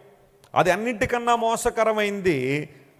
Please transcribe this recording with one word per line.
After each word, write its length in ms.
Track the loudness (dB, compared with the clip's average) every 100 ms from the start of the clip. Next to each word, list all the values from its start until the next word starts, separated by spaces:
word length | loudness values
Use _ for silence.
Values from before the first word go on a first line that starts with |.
| -20 -20 _ _ -4
అది 160 | 2 2
అన్నిటికన్నా 680 | 2 0 -2 -2 -2 0 0
మోసకరమైంది, 1300 | 0 0 -2 0 0 0 -2 -2 0 0 0 -4 -6 -14 -20 -2